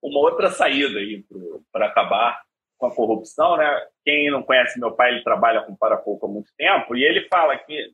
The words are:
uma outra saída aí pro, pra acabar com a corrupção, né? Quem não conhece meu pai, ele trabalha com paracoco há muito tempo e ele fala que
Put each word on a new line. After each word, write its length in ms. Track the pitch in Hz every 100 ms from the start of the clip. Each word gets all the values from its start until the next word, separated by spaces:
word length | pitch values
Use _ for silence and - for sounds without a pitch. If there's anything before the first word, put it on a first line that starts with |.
uma 180 | 143 143
outra 300 | 156 - 190
saída 500 | - 180 139 143 104
aí 240 | 101 104 -
pro, 360 | 95 87 78 _
pra 160 | - 107
acabar 540 | - 92 101 117 - _ _ _ _
com 100 | 123
a 60 |
corrupção, 640 | - 113 107 - - 165 170
né? 240 | - 143 - _
Quem 260 | - 147 147
não 140 | 139
conhece 360 | - 127 117 123
meu 120 | 117
pai, 200 | 110 123
ele 100 | 120
trabalha 380 | - 104 117 113
com 140 | 107 95
paracoco 500 | 110 107 - 101 101
há 40 |
muito 220 | 104 104 _
tempo 380 | 160 190 - 123
e 80 |
ele 180 | 143 185 -
fala 280 | 180 160 139
que 340 | - 151 107